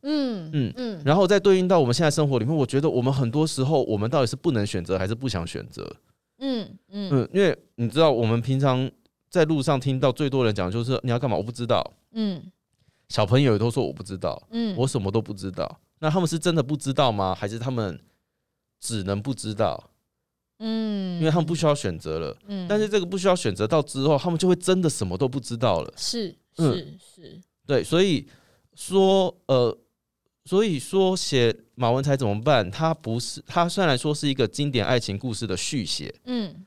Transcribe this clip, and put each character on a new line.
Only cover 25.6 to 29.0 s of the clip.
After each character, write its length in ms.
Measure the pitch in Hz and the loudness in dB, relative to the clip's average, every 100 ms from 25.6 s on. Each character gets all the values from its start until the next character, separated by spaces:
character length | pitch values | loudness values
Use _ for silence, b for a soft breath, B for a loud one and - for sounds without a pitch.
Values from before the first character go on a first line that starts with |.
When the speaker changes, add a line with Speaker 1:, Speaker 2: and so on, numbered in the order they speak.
| 120 85 | 0 0
Speaker 2:
了。 120 | - - | -2 -8
Speaker 1:
是， 360 | - 233 196 - _ - | -6 -6 -8 -10 _ 0
Speaker 2:
嗯。 160 | 160 | 0
Speaker 1:
是， 240 | 127 147 165 - _ | 0 -6 -18 -20 _
是。 260 | 165 - - _ - | -20 -20 -20 _ -2
Speaker 2:
对， 180 | 135 | 0
所 200 | - 165 | 2 2
以 240 | 196 143 - b b b b _ | 4 2 -2 b b b b _
说， 580 | - 190 | 0 4